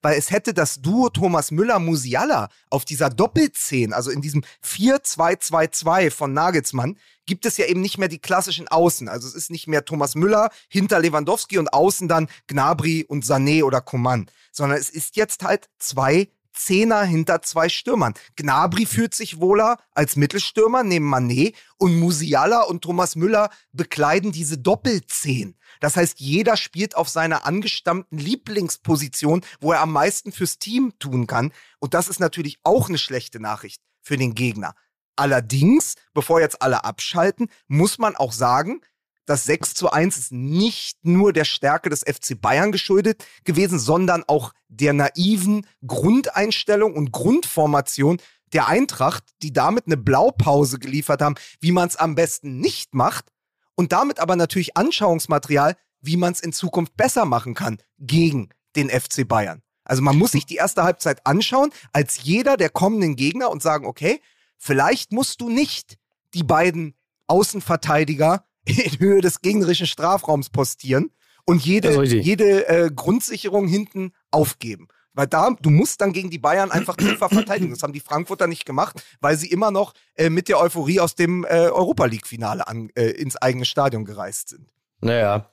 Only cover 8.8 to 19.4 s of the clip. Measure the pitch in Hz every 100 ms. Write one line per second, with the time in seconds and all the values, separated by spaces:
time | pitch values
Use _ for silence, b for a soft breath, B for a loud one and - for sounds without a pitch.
8.8 | 180 - 110 117 127 165 - 170 - 151
9.8 | - 160 139 151 190 214 214 B B 196
10.8 | 196 190 165 151 147 208 - 190 151 139
11.8 | 180 - 180 165 160 B - 139 139 165
12.8 | 160 160 - 143 123 139 135 156 139 131
13.8 | - 127 123 123 90 b b - 143 147
14.8 | 143 160 - - 208 - 190 202 _ _
15.8 | - 131 131 160 196 _ _ - - 190
16.8 | 226 214 190 160 160 165 - 165 165 -
17.8 | - 233 127 107 B - 143 135 175 180
18.8 | 226 208 226 - 220 160